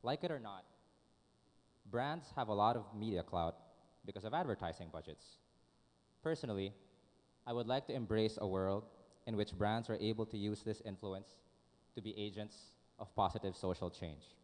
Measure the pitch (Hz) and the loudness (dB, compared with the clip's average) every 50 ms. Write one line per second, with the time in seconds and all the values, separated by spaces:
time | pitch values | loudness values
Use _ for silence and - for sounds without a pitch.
0 | - 117 139 143 - 175 160 135 113 104 98 92 90 - - - - _ _ _ | 2 0 0 0 0 -2 -2 -4 -6 -8 -10 -10 -12 -16 -20 -20 -20 _ _ _
1 | _ _ - _ _ _ _ _ _ _ _ - _ _ _ _ _ 101 98 120 | _ _ -20 _ _ _ _ _ _ _ _ -20 _ _ _ _ _ -4 -2 0
2 | 127 117 160 170 143 - - 143 123 107 107 101 104 113 123 120 104 101 - 104 | 0 0 -2 -4 -8 -8 -4 -2 0 2 4 6 6 6 6 4 -2 -6 -6 -4
3 | 107 113 101 87 82 - - 87 82 82 - - - - - - - - - _ | -2 0 0 0 -2 0 0 0 0 0 -2 -6 -14 -20 -20 -20 -20 -20 -20 _
4 | - - 95 101 95 110 120 165 180 139 104 - 92 85 80 - 87 82 78 80 | -14 -10 -10 -8 -6 -2 0 0 2 0 0 0 0 -4 -4 -4 -10 -10 -10 -10
5 | - - 76 - - - - - _ _ _ _ _ _ _ _ _ _ _ _ | -10 -10 -14 -14 -16 -20 -20 -20 _ _ _ _ _ _ _ _ _ _ _ _
6 | _ _ _ _ - 160 160 151 - 123 104 98 98 98 104 - - - - - | _ _ _ _ -2 -2 0 0 0 0 0 0 0 -2 -4 -8 -20 -20 -20 -20
7 | - - _ - _ _ _ _ _ 123 120 120 117 113 127 139 135 - 127 135 | -20 -20 _ -20 _ _ _ _ _ -2 0 0 2 2 2 2 2 0 -2 -2
8 | 117 98 110 110 110 110 110 - - 98 92 95 95 95 98 101 107 - - - | 0 4 4 6 6 4 4 2 0 2 2 4 4 4 2 0 -2 -6 -18 -20
9 | - - - - - - 110 104 104 - - 90 104 104 110 117 113 - 113 - | -20 -20 -20 -12 -6 -2 2 2 2 0 2 4 4 4 4 4 2 0 0 2
10 | 101 110 113 113 110 107 - 107 101 104 107 104 - 110 104 - - 110 98 92 | 2 2 2 2 -2 -2 -2 -2 0 0 0 0 -2 -4 -4 -4 -4 -8 -8 -6
11 | - 101 95 95 98 - - - _ - _ - _ _ _ - _ - _ - | -4 -6 -6 -6 -8 -12 -20 -20 _ -20 _ -20 _ _ _ -20 _ -12 _ -8
12 | 95 110 95 104 104 104 95 104 104 104 - - - - - _ - - _ - | -6 -6 -4 -2 -4 -4 -2 -4 -6 -6 -8 -16 -20 -20 -20 _ -20 -20 _ -12
13 | 107 - - - 101 90 - 110 - 98 90 - - 92 90 - 95 87 - - | -12 -4 2 4 4 4 4 0 -2 -2 -2 0 0 0 0 2 -2 -4 -4 -6
14 | 92 82 76 73 - - - - | -8 -8 -8 -10 -16 -20 -20 -20